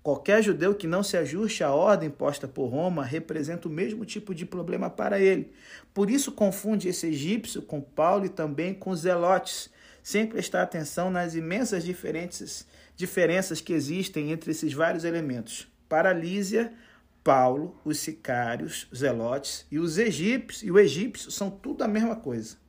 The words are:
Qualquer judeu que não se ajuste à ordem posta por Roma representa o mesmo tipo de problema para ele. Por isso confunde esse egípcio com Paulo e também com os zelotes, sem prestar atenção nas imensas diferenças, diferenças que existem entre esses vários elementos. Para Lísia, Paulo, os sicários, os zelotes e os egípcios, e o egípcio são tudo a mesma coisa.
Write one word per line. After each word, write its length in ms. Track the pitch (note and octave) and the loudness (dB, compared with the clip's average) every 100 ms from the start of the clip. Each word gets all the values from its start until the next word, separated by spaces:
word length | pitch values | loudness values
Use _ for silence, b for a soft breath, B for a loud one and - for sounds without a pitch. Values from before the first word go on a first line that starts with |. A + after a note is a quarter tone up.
Qualquer 400 | - C3+ - G#3+ | 0 0 4 6
judeu 340 | G#3 D#3+ F3+ G#3 | 6 4 2 2
que 120 | D#3+ | 0
não 140 | F3+ | 0
se 140 | G3 F#3 | 0 0
ajuste 480 | D3 E3 A3 - | 0 -2 -2 0
à 80 | D#3 | 2
ordem 380 | C#3 G3 G3 D#3 | 4 6 4 2
posta 380 | - C#3+ C#3+ C3+ | -2 -2 -2 -8
por 200 | - B2+ | -4 -2
Roma 380 | C3 F3+ E3 C3 | 0 0 -2 -2
representa 640 | D#3+ - D#3 D3 E3+ F3 | -6 -4 -4 -4 -6 -6
o 40 | |
mesmo 340 | D#3 A3 G#3+ G#3+ | -4 -4 -4 -8
tipo 300 | G#3 - E3+ | -10 -8 -8
de 100 | F3 | -6
problema 440 | F3+ E3 - F3+ | -6 -4 -4 -4
para 300 | - - G3 | -2 0 4
ele. 340 | F#3+ F#3 - B B B B | 6 4 -2 B B B B
Por 160 | - G3+ | 0 2
isso 220 | C#4 - | 2 0
confunde 580 | - G3+ F#3 G#3 G#3 F3+ | 2 2 2 0 0 0
esse 180 | F3 E3 | -2 -2
egípcio 540 | D3 D3+ A3 - - | -2 0 -2 -4 -10
com 200 | - D3+ | -6 -8
Paulo 440 | C#3 - D#3+ G3+ F#3+ | -6 2 4 4 0
e 40 | |
também 440 | - D#3 C#3+ F3 | -4 -4 -2 -4
com 160 | G3 - | -4 -6
os 120 | F3+ | -2
zelotes, 680 | F3 F3 F3 F#3 F3+ - - B B B | 0 2 4 2 2 -10 -12 B B B
sem 260 | - G3+ A3 | -2 0 0
prestar 360 | - F3+ F3+ | -2 -2 0
atenção 460 | F3+ F3 D#3 - F3+ | 0 -2 -6 -4 -2
nas 260 | F3+ F3 E3 | -2 -2 -4
imensas 500 | D#3+ G3 B3+ F#3+ E3 | -4 -2 -2 -2 -4
diferenças, 840 | F3+ - D#3+ F3 - - - - b b - | -6 -6 -6 -8 -12 -12 -14 -16 b b -8
diferenças 680 | F3 - E3 F3+ F#3+ D#3 | -4 2 4 4 0 -6
que 100 | - | -2
existem 600 | D#3+ C3+ F3 F#3 D#3 D3 | -2 0 -2 -2 -2 -2
entre 200 | D#3+ E3 | -4 -4
esses 220 | D#3 D#3 | -4 -2
vários 320 | C3+ E3 F#3 E3+ | 0 0 0 -2
elementos. 680 | E3 D3+ B2 G#2+ - - _ _ | -2 -4 -6 -8 -14 -16 _ _
Para 240 | D#3 F#3 | 4 4
Lísia, 640 | F3 E3 G3 F#3+ A3 A#3 B B B B _ | 2 0 -2 0 0 0 B B B B _
Paulo, 560 | - C3+ B2+ C3+ E3+ - D#3 | 4 6 6 4 -4 -8 -6
os 140 | D3 | -4
sicários, 880 | - D#3 - B2 A#2+ A#2+ E3 - - | -6 -8 -4 -2 -2 -4 -6 -10 -12
os 80 | B2 | -2
zelotes 680 | C#3 A#2 A#2 C3+ - - - | 0 0 -2 -4 -6 -10 -6
e 80 | D3 | -2
os 180 | E3+ D#3 | 0 2
egípcios, 680 | A#3 C#3 F#3+ B3+ - - | 0 2 0 0 -4 -8
e 80 | G#3+ | 6
o 60 | F#3 | 8
egípcio 540 | F#3 C#3 A#3 - - | 8 4 -4 -6 -12
são 180 | - G3 | -6 -6
tudo 320 | - C4+ - | -6 -10 -2
a 60 | A#3+ | 0
mesma 300 | G#3+ A3+ A3+ | 2 0 -2
coisa. 400 | C#3+ A#2 A2 - | -4 -6 -8 -16